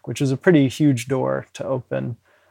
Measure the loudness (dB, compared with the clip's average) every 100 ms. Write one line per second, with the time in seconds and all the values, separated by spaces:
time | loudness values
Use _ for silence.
0 | -12 -4 -2 0 4 4 4 2 2 2
1 | -2 -4 -2 -4 -8 -12 -6 -6 -4 -6
2 | -6 -10 _ _ _